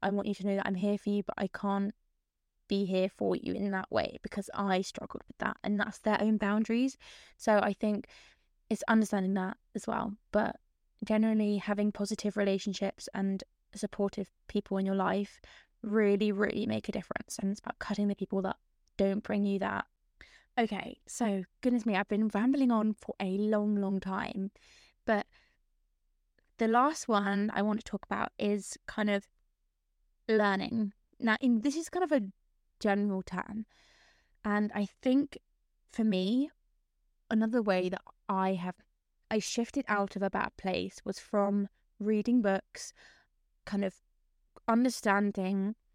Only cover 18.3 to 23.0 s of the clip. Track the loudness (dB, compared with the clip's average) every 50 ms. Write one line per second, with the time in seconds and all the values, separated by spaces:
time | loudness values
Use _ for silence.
18.3 | -2 -2 -2 -2 -4 -8 _ _ _ _ _ _ _ 2 2 2 2 0 -2 -2
19.3 | 0 0 2 2 2 0 0 -2 -2 -4 -4 -8 _ _ _ _ _ -20 -20 -20
20.3 | -20 -20 _ _ _ 0 0 0 -2 -4 -6 -8 -12 -16 _ -10 -4 -2 0 0
21.3 | 0 -2 -4 -8 _ _ 0 0 2 2 2 2 0 0 0 0 0 0 2 2
22.3 | 2 2 2 2 4 4 4 4 4 4 2 2 0 -2